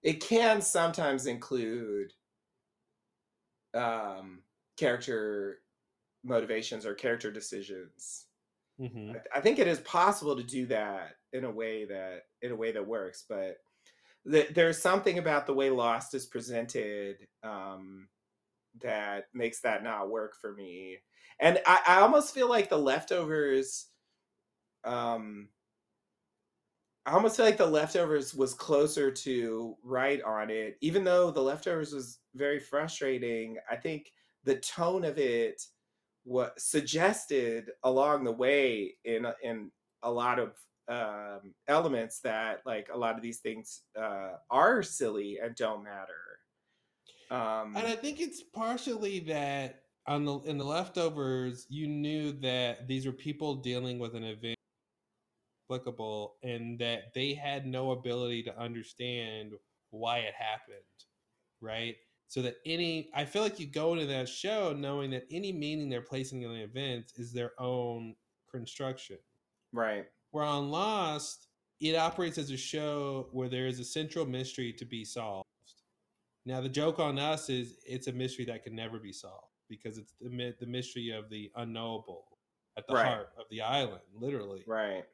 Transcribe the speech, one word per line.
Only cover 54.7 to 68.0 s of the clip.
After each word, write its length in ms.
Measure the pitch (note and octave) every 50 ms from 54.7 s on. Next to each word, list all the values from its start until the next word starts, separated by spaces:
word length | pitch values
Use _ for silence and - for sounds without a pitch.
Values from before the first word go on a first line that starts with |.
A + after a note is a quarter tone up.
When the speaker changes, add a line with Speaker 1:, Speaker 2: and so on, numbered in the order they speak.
| _ _ _ _ _ _ _ _ _ _ _ _ _ _ _ _ _ _ _ _
Speaker 2:
applicable 640 | C3 B2+ B2+ B2+ A#2+ - A2 A2 G#2+ G#2+ G#2 G#2 - _ -
and 360 | B2+ A#2+ A#2 A#2 A#2 A#2+ A#2
that 340 | A#2+ A#2 A#2 A2 G2 - _
they 200 | B2+ C3 C#3 C#3
had 320 | C#3+ C#3+ C#3+ C#3 C#3 C3+
no 260 | C3 B2+ B2+ C3 C3 C3
ability 500 | B2+ B2+ B2 A#2+ B2 B2 A#2+ A#2+ A#2 A2+
to 140 | A#2 - A2+
understand 960 | A#2 A#2+ A#2+ A#2 A2 - - _ B2 B2 B2 A#2+ A#2 A2 A2 A2 G#2+ G#2+ G#2 G2+ _ _ _ _ _ _
why 280 | - G#2+ A2+ A#2 A#2+ A#2+
it 160 | A2+ G#2+ -
happened, 460 | - A#2 A2 A2 G#2+ - - G#2 G2 _ _ _ _ - _ _ _ _ _ _ _ _ _ _ _
right? 340 | A2+ A2 A2 A2+ A#2 A#2 A2 - _ _ _ _ _
So 160 | _ - C3 B2+
that 140 | B2 A#2+ - _
any, 440 | D#3 E3 E3+ F3 E3+ E3 D#3+ D#3 - -
I 100 | C#3+ D3
feel 180 | C#3 - G3+ A3
like 180 | G#3 G#3 -
you 60 | E3
go 260 | C#3 C#3 D3+ D#3 E3 E3+
into 140 | E3 D#3
that 220 | C#3 C#3 C3 B2+ B2
show 440 | - - - F#3+ A3 A3 G3 E3+ D3
knowing 380 | C#3 C#3+ C#3 C#3 C#3+ C#3 C3+
that 160 | C3 B2 - _
any 220 | D3+ F3 G3+ G3 F#3+
meaning 360 | E3 C#3+ D3 D3+ D#3 D3+ C#3+
they're 120 | B2+ A#2+
placing 440 | A#2+ - - C3+ C3+ C3 C3 B2+ B2
on 100 | A#2 A#2
the 80 | A2+ A2
events 500 | G#2 A2+ C3 C#3 C#3 B2 A#2+ A2 - -
is 160 | B2 A#2+ A#2+ A#2+
their 200 | B2 A#2+ A#2 - -
own 560 | B2+ B2 B2+ B2 B2 A#2+ A#2 A#2